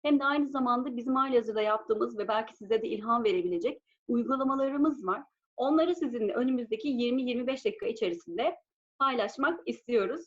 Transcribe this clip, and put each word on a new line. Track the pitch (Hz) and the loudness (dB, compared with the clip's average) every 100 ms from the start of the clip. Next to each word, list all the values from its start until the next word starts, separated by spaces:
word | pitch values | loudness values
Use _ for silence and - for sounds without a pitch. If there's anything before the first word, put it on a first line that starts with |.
Hem | 294 285 | 4 4
de | |
aynı | 269 294 285 | 4 2 0
zamanda | 277 247 247 247 240 | 0 2 2 0 -4
bizim | 240 | 0
halihazırda | 262 269 247 220 214 | 2 4 2 2 0
yaptığımız | 214 214 214 214 240 220 | 2 0 0 0 0 -2
ve | 202 | -2
belki | 220 226 - | -2 -2 -12
size | 202 220 | -2 0
de | 226 | 0
ilham | 208 220 233 | -4 0 2
verebilecek | 214 185 175 170 233 - _ _ - | 2 2 0 0 -2 -4 _ _ -2
uygulamalarımız | 240 226 262 262 269 269 285 302 269 185 | 0 0 0 0 0 0 2 2 2 -4
var. | 302 - _ _ - | -4 -6 _ _ -4
Onları | 262 320 349 | 2 4 4
sizinle | 339 285 240 208 | 0 -2 -2 -2
önümüzdeki | - 262 254 226 220 294 | 0 0 0 -2 -4 -2
yirmi | 247 240 254 | 0 0 0
yirmi | 247 247 247 | -2 -2 -4
beş | 262 | -2
dakika | 214 208 196 | -4 -4 -6
içerisinde | - 190 170 - 170 294 330 _ _ _ _ | -2 -4 -4 -8 -4 -4 -4 _ _ _ _
paylaşmak | 277 247 208 - 277 339 - | 0 0 -4 -2 -2 -2 -6
istiyoruz. | 233 - 240 190 311 | -8 0 0 0 -4